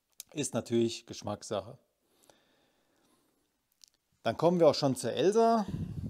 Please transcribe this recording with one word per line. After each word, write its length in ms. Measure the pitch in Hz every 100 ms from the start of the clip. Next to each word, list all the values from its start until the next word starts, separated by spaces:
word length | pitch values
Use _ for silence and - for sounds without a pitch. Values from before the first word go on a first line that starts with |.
| _ - -
Ist 200 | 156 135
natürlich 500 | 117 113 117 113 - -
Geschmackssache. 720 | 113 104 104 - 104 101 135 _ _ _ _ _ _ _ _ _ _ _ _ _ _ _ _ _ _ _ _ - _ _ _
Dann 140 | 117 113
kommen 240 | 165 180
wir 80 | 156
auch 80 | -
schon 180 | 139
zur 200 | 123 120
Elsa. 520 | 113 170 220 226 226 202 - - -